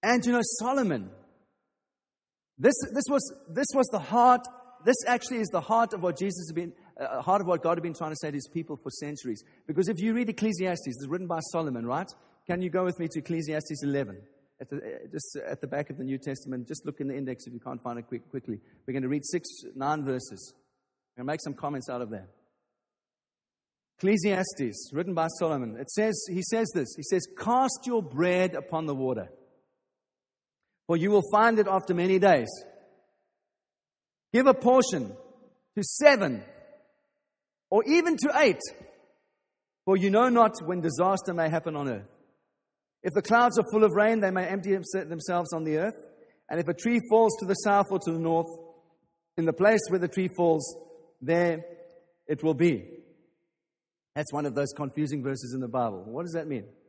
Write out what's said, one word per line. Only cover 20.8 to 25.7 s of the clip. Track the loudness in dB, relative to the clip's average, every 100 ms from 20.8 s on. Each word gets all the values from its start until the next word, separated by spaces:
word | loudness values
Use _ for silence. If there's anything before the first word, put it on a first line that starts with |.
| _ _ _ -12
We're |
gonna | -8
make | -6
some | -8
comments | -8 -6 -6 -8
out | -8
of | -8
that. | -10 -14 _ _ _ _ _ _ _ _ _ _ _ _ _ _ _ _ _
Ecclesiastes, | 2 2 2 0 -2 -4 -6 -6 -8
written | -6 -4
by | -2 -2 -2
Solomon. | -2 -2 -4